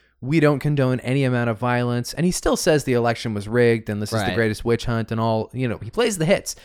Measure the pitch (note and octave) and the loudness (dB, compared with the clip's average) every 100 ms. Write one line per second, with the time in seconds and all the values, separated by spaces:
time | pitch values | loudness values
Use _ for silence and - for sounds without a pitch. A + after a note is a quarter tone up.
0 | _ _ B2+ E3 D3 C#3 D3+ C#3+ B2+ B2+ | _ _ -2 4 4 2 0 2 2 0
1 | B2 C#3 C3 B2 A#2+ G#2+ B2 B2 B2 A#2+ | 0 0 2 0 0 -2 0 0 0 -2
2 | A#2+ - F3 F3 A#3 C4 - D3+ C3 A#2+ | -4 -2 -2 0 0 0 2 2 2 2
3 | A#2 A2+ A#2 G#2 G#2 A#2+ A#2+ A2+ G#2+ G#2 | 2 0 -4 -6 -2 2 4 2 0 -6
4 | G#2 A2 F#2+ F#2 A2 G#2+ A#2 A#2 - A2+ | -4 -2 -2 0 0 0 0 0 0 -2
5 | G#2+ A2+ A2+ A2 G#2 B2 B2+ G2+ G#2 - | -2 -2 0 0 -4 -4 -4 -4 -6 -2
6 | A#3+ F#3+ D#3+ F#3+ - - | -2 0 2 0 0 -14